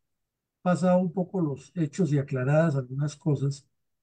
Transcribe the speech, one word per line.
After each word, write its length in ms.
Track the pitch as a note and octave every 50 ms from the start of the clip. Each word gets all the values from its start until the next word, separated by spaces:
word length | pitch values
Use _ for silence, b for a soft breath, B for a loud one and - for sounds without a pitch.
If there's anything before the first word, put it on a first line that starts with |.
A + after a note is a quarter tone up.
| _ _ _ _ _ _ _ _ _ _ _ _
pasado 380 | - F3+ F3+ C#3 F3+ F3+ F3+ F3+
un 140 | F#3 F3 -
poco 280 | F#3+ F3 - - F#3+
los 320 | E3 D3 C3+ - - - -
hechos 380 | F3+ D#3 D3 - - F3+ C3+ D3
y 60 | C#3+
aclaradas 580 | C3+ - C#3 B2+ B2+ C#3 D3 D#3 E3 E3 C3+
algunas 400 | C3+ B2+ B2 C3 C#3 D3 D3 -
cosas, 500 | - - D#3+ C#3 B2 C3+ C#3+ C#3 - - _ _ _ _ _ _ _